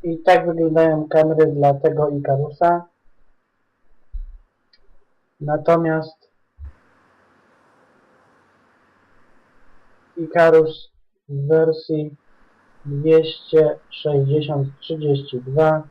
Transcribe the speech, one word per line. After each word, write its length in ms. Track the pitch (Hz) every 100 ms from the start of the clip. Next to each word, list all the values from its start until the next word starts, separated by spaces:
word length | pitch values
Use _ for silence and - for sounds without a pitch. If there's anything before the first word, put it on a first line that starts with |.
I 160 | 170 165
tak 280 | - 180 170
wyglądają 640 | 165 165 156 160 156 151
kamery 380 | 160 156 156 151
dla 280 | 143 143
tego 340 | 139 160 147 147
Icarusa. 760 | 143 143 135 147 - 170 175 175 _ _ _ _ _ _ _ _ _ _ - - - - - _ _ _ _ _ - _ _ _ _
Natomiast 880 | 147 151 151 170 165 160 156 _ _ _ _ _ - _ _ _ _ _ _ _ _ _ _ _ _ _ _ _ _ _ _ _ _ _ _ _ _ _ _ _ _ _ - - _ _ _ -
Icarus 760 | 156 175 165 160 156 - - _ _ _ _
w 180 | 139 139
wersji 680 | 160 160 160 - 156 151 147 _ _ _ _ _ _
dwieście 920 | 143 143 156 160 160 - - 156 156 - _
sześćdziesiąt 800 | - 151 143 139 151 147 147 139 -
trzydzieści 600 | - 160 151 139 139 123
dwa 420 | 127 139 156 156 151